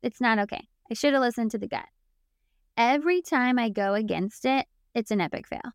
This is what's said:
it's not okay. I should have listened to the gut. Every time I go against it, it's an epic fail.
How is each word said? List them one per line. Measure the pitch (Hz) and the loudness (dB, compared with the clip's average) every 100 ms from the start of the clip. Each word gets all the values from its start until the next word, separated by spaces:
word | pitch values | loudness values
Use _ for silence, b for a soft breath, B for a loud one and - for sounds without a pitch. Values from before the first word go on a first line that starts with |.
it's | 247 - | -6 -2
not | 247 220 | 0 2
okay. | 202 - - _ _ | 0 -4 -12 _ _
I | |
should | 220 285 | 0 2
have | 277 | 4
listened | 247 233 226 | 2 0 -4
to | 220 | -4
the | 202 | -6
gut. | - - _ _ _ _ _ _ _ _ - | -8 -10 _ _ _ _ _ _ _ _ 0
Every | 233 285 311 359 | 2 4 2 0
time | 349 277 247 247 | 0 0 2 2
I | 233 | 0
go | 202 196 | 0 0
against | 202 220 170 190 - 254 | 0 0 -2 -2 -2 0
it, | 269 - _ _ | 0 -2 _ _
it's | 233 226 | -6 -2
an | 208 | 0
epic | 165 - - | 0 -4 -8
fail. | - - | -10 -10